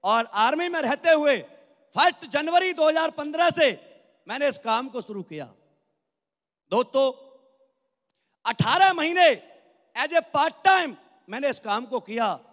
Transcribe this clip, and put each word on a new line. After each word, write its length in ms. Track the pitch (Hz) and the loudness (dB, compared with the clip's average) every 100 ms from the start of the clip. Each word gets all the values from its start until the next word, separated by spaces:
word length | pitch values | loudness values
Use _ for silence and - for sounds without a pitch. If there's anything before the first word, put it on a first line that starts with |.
और 220 | 190 226 226 | 0 0 -2
आर्मी 360 | 196 226 302 349 | 0 0 0 -4
में 120 | 339 | -4
रहते 300 | 269 285 330 | -4 -2 2
हुए 260 | 320 294 247 - - _ _ _ - | 4 4 0 -4 -20 _ _ _ 0
फर्स्ट 300 | 320 233 302 | 0 0 -8
जनवरी 480 | 285 302 349 370 | -6 0 0 0
दो 160 | 330 311 | 0 0
हज़ार 220 | 320 320 | 2 -2
पन्द्रह 380 | 320 294 311 349 | -6 -10 0 0
से 200 | 339 294 185 - - _ _ - | 2 0 0 -14 -20 _ _ -12
मैंने 200 | 247 285 | -4 -4
इस 100 | - | -4
काम 320 | 233 226 262 | -4 -4 -4
को 120 | 247 | -12
शुरू 220 | 214 202 | -10 -14
किया। 220 | 180 151 123 101 _ _ _ _ _ _ _ _ _ _ _ | -12 -14 -16 _ _ _ _ _ _ _ _ _ _ _ _
दोस्तों, 400 | 196 247 269 269 254 - - _ _ _ _ _ _ _ _ _ _ - | -2 -2 0 0 -2 -20 -20 _ _ _ _ _ _ _ _ _ _ -6
अठारह 480 | 233 220 311 381 | -2 0 4 4
महीने 420 | 349 311 349 339 226 - - _ _ _ 226 | 4 -2 4 4 4 -6 -20 _ _ _ -8
as 120 | 285 | -2
a 140 | 330 320 294 | -2 -2 -2
part 180 | 320 320 381 | -2 0 2
time 280 | 381 320 185 _ _ - | 2 0 -10 _ _ -14
मैंने 200 | 220 277 | -6 -6
इस 100 | 240 | -6
काम 260 | 214 208 240 | -4 -4 -4
को 140 | 240 | -8
किया। 340 | - 226 220 147 - | -6 -4 -4 -4 -12